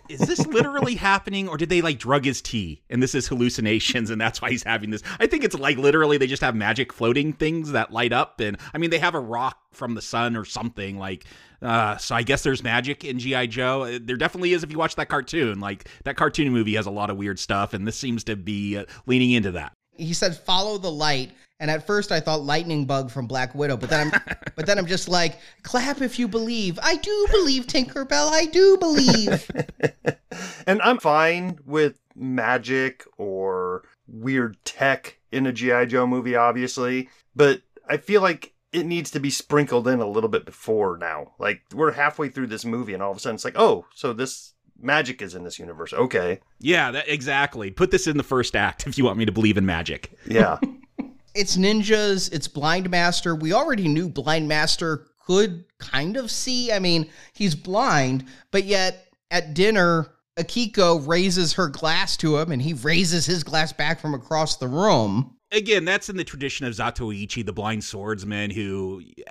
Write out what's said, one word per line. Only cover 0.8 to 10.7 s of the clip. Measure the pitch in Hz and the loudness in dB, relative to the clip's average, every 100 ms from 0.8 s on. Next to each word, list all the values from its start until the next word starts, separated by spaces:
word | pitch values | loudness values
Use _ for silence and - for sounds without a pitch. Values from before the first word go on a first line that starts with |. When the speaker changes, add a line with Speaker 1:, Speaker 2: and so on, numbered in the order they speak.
| 247 214 | -2 0
Speaker 1:
<laughs> | |
happening, | 196 196 196 196 190 | 2 0 0 -4 -4
or | 151 | -4
did | 160 | 0
they, | 175 | 2
like, | 165 139 | 2 0
drug | 113 143 135 | 0 2 2
his | 123 | -2
tea, | - 117 87 76 - | -4 -4 -4 -8 -4
and | 123 | 0
this | 127 135 | 2 0
is | - | -2
hallucinations, | 127 120 120 110 110 - 127 113 | 0 0 0 0 0 0 0 -2
and | 110 | -2
that's | 113 - | -2 -2
why | 117 | -4
he's | 123 | -4
having | - 113 104 | -2 -2 -2
this? | 104 - - | -8 -8 -2
I | 226 | 0
think | 320 233 | 0 0
it's, | 156 | 0
like, | 139 131 | 0 2
literally | 143 156 156 147 | 4 6 4 4
they | 131 | 2
just | 135 | 0
have | 135 113 | -2 0
magic | 104 113 - | 0 0 -2
floating | - 117 127 151 | -2 0 2 0
things | - 156 165 151 | -2 -2 -2 -2
that | 131 110 | -2 -2
light | 113 120 | -2 0
up, | 120 156 - | 0 0 -2
and, | 107 101 - | -6 -6 -8
I | 151 | -4
mean, | 165 | 0
they | 165 | 0
have | 175 160 | 0 -2
a | |
rock | 117 117 127 - _ | -4 -4 -4 -6 _
from | - 123 110 | -10 -8 -6
the | |
sun | - 120 120 117 | -6 -2 -2 -2
or | |
something, | 101 - 117 | -6 -8 -8